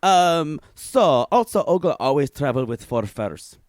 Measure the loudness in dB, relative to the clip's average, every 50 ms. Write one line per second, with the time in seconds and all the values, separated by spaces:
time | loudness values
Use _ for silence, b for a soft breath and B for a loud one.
0 | 2 4 4 4 4 4 2 0 -2 -4 -6 -10 b b b _ -20 -4 0 2
1 | 4 4 4 2 2 2 0 0 0 0 -2 -2 0 0 0 0 0 -2 -2 -2
2 | -2 -2 0 0 0 -2 _ -6 -4 -2 -2 -2 -4 -4 -6 -10 -10 -6 -4 -4
3 | -4 -4 -6 -6 -8 -8 -8 -10 -18 -20 -20 _ _